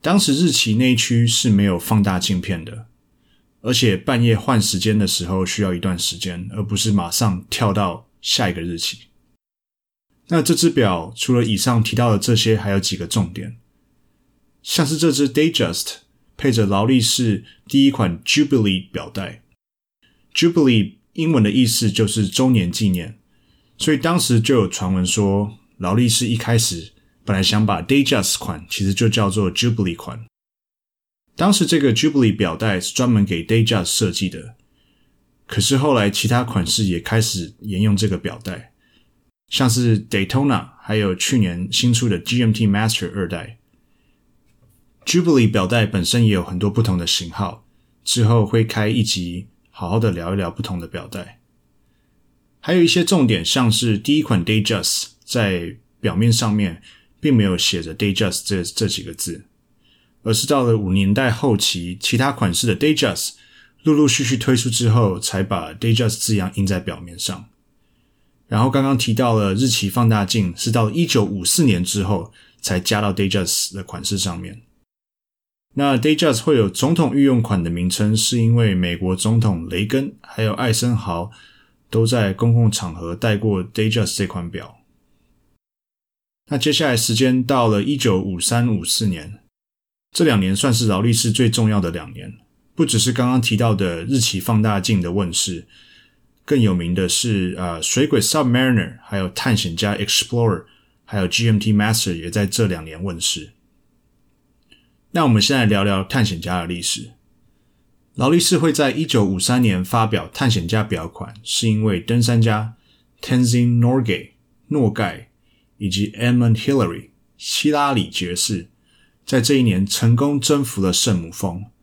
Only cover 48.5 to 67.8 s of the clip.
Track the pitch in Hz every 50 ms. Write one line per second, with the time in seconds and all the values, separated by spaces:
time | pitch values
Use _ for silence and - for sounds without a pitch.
48.5 | - 117 113 113 - 110 107 107 113 123 107 107 - 92 90 87 87 90 92 -
49.5 | _ _ _ _ _ - 92 85 92 113 113 110 90 85 82 87 95 101 92 85
50.5 | 85 - 113 - 98 87 82 82 - 85 - - - 98 90 95 - _ _ _
51.5 | _ _ _ _ _ _ _ _ _ _ _ _ _ _ _ _ _ _ _ _
52.5 | _ _ - - 170 185 170 165 - 180 170 170 196 170 139 113 110 87 82 -
53.5 | - 135 127 117 110 - 120 117 107 101 107 - 143 156 151 - 120 95 85 90
54.5 | 107 110 104 - 117 98 82 - - - - - _ _ _ - - 123 110 98
55.5 | 95 87 85 85 - - _ _ _ _ - 107 82 90 113 120 113 110 120 110
56.5 | 104 107 104 92 80 - _ - - _ _ _ _ _ - 151 135 113 104 95
57.5 | 92 87 - - - 87 82 82 80 - 107 101 95 95 110 95 90 - - -
58.5 | 101 92 85 - - - 113 95 - - 95 - 82 - - 87 82 80 - _
59.5 | _ _ _ _ _ _ _ _ _ _ _ _ _ _ _ 110 113 113 - -
60.5 | 147 139 127 120 113 107 104 92 92 98 98 98 104 117 135 127 113 117 - 139
61.5 | 110 98 - - - 92 85 87 92 98 - - - 120 131 139 139 - 123 92
62.5 | 85 - - 120 98 90 143 151 156 151 - 113 90 - - - - _ _ _
63.5 | _ - _ _ _ _ _ 156 151 147 151 139 - - 135 117 131 120 - -
64.5 | 131 117 120 127 117 - 120 117 107 123 117 101 92 - - - - 95 95 98
65.5 | 107 87 80 78 78 101 - 117 117 110 123 113 113 - - - 110 101 92 98
66.5 | - - 98 95 98 90 90 - 82 82 87 85 82 - - - 95 92 107 -
67.5 | _ _ _ _ _ _